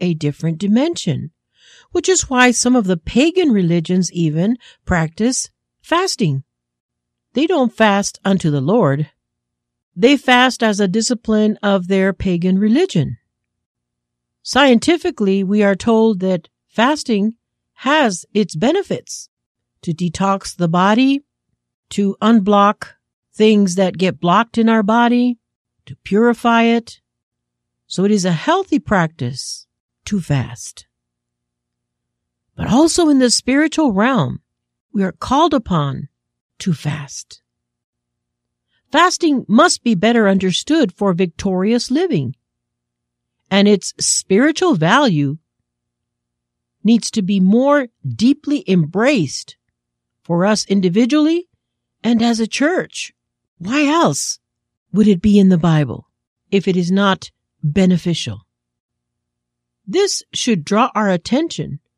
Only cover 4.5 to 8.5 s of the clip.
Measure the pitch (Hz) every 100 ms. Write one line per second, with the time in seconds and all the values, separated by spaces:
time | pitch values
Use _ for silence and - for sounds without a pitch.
4.5 | 254 - _ - 180 160 - 226 254 -
5.5 | _ _ _ - 330 370 - 180 135 -
6.5 | _ _ _ _ _ _ _ _ - 320
7.5 | 339 247 - 220 196 196 - 190 196 165